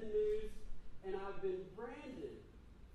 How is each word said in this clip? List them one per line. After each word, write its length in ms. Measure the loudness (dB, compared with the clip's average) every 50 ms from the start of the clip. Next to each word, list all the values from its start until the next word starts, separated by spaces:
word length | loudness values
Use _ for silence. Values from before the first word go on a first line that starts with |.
| 0
the 80 | 4
news 400 | 4 6 6 6 6 4 2 0 0 0 0 2 2 2 0 0 -2 -2 0
and 80 | 0 0
I've 240 | 0 0 0 2 2
been 240 | 2 2 2 0 -2 -6
branded 720 | -6 -6 -6 -6 -6 -6 -6 -6 -6 -4 -4 -6 -6 -8 -12 -14 -14 -16 -16 -16 -14 -14 -14 -14 -12